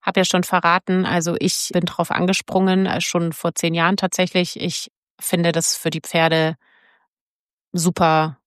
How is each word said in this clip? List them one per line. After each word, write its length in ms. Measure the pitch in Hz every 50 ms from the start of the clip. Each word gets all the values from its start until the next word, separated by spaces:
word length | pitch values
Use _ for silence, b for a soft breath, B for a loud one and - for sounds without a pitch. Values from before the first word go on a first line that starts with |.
hab 160 | _ - - 196
ja 80 | 185
schon 180 | - - 180 180
verraten, 600 | - - 180 - 175 170 185 _ - 185 185 185
also 300 | - - 175 165 165 - -
ich 300 | - 190 - - - -
bin 140 | - 175 175
drauf 260 | 175 - - 170 -
angesprungen, 760 | - - 180 180 196 - - - - 185 190 190 185 190 190
äh, 140 | 185 - 165
schon 320 | 175 - - 175 170 170
vor 240 | 151 - - 170 160
zehn 180 | - - 170 165
Jahren 220 | 170 165 170 196
tatsächlich. 640 | - - 180 - - 185 180 - 185 180 - - -
Ich 320 | - 180 156 - - - _ _ _ _ _ _
finde 360 | - - - 175 170 170 160
das 240 | 160 165 - - -
für 140 | - 165
die 100 | 160 170
Pferde 560 | - - - 165 160 165 165 160 160 160 160 - b b b b b b b b b b _ _ _ _ _ _ _ _ _ _ _ _
super 680 | - 180 160 180 - - 180 160 160 156 156 156 147 _ _